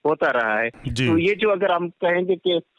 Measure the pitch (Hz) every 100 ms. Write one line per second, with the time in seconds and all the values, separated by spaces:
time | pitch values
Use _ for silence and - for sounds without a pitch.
0 | 147 156 151 123 110 107 113 - 127 117
1 | 123 165 180 208 214 190 190 175 175 -
2 | 175 175 185 175 185 165 -